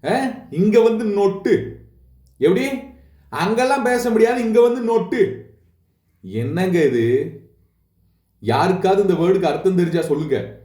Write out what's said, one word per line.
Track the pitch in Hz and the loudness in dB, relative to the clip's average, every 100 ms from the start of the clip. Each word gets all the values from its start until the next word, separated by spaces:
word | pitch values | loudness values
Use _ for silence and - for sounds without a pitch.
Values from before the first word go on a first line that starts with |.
ஆ? | 147 240 262 - - | -2 -2 -2 -8 -10
இங்க | 147 208 226 | 0 4 4
வந்து | 220 220 | 4 2
நொட்டு. | 220 202 196 190 - 196 - - - _ _ _ _ _ | -2 0 0 0 0 0 -2 -14 -20 _ _ _ _ _
எப்படி? | 139 190 269 262 - - _ _ _ | 0 2 -2 -6 -12 -20 _ _ _
அங்கெல்லாம் | 143 180 226 254 277 | -6 -2 0 0 0
பேச | 247 247 240 | 0 -2 0
முடியாது, | 220 226 254 | 2 2 2
இங்க | 226 220 | 0 4
வந்து | 240 247 | 4 2
நொட்டு. | 226 226 180 254 185 - - _ _ _ _ _ _ _ | 0 -2 -2 -2 -2 -2 -16 _ _ _ _ _ _ _
என்னங்க | 92 107 123 165 185 175 | -10 -6 -4 -2 -2 2
இது? | 143 120 117 156 165 - - _ _ _ _ _ _ _ _ _ | 2 2 0 0 -4 -12 -20 _ _ _ _ _ _ _ _ _
யாருக்காவது | 101 127 175 185 190 196 | -2 0 0 0 2 2
இந்த | 196 | 2
வேர்டுக்கு | 160 175 196 170 | 2 2 2 0
அர்த்தம் | 131 190 | 0 0
தெரிஞ்சா | 185 165 165 | 0 0 -2
சொல்லுங்க. | 151 147 151 127 - - | -2 -2 -2 -4 -6 -16